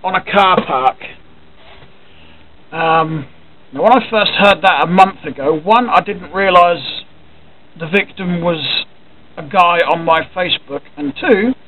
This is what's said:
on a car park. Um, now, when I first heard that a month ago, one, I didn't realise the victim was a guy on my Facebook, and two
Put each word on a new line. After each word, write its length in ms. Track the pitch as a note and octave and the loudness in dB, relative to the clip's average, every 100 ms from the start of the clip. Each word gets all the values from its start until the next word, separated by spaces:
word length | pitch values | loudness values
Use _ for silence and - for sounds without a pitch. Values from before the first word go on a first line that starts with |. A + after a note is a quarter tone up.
on 140 | F#3 F#3 | -4 -6
a 80 | |
car 420 | - G3 F#3+ - - | -2 2 4 2 0
park. 300 | C3+ C3 - - - - - - - - - - - - - - - - - - | 0 0 -2 -18 -20 -20 -20 -20 -20 -20 -20 -20 -20 -20 -20 -20 -20 -20 -20 -14
Um, 560 | D#3 E3 D#3+ D#3+ D#3+ C3 - - - - | -4 0 0 0 -6 -10 -18 -20 -20 -16
now, 100 | C3+ | 0
when 100 | G3 | 4
I 160 | B3+ A3 | 4 2
first 220 | A3 G3+ - | -2 0 2
heard 220 | G3+ F#3 | 2 4
that 220 | F#3 D#3 | 2 2
a 40 | D#3+ | 2
month 360 | F#3 F#3+ - | 4 4 2
ago, 340 | E3 C3 C#3 D#3+ | -14 -6 -2 -2
one, 300 | E3+ A#3 A#3+ | 2 2 4
I 120 | F3 | 0
didn't 320 | F3+ F3+ D3+ | 0 -10 -8
realise 720 | F3+ G3 F3+ F3 E3+ - - - - - - - - - - | -2 2 4 4 2 -6 -14 -16 -20 -20 -20 -20 -20 -20 -14
the 80 | D#3+ | -4
victim 540 | G3 F#3 - F#3 F3 | -4 -4 -8 -6 -4
was 440 | E3+ D#3+ C#3+ - - - - - - - | -2 -4 -4 -6 -8 -16 -20 -20 -20 -16
a 60 | |
guy 360 | D3+ G3 E3+ E3+ D3 | -4 2 2 2 0
on 100 | E3 | 0
my 200 | E3 D#3+ D#3+ F#3 | 0 0 -2 -6
Facebook, 460 | F3+ C#3+ - C#3 - - | -4 -4 -6 -12 -12 -10
and 160 | D4 - | -10 -6
two 380 | F#4 G3+ A#3 C4 | 0 2 2 -4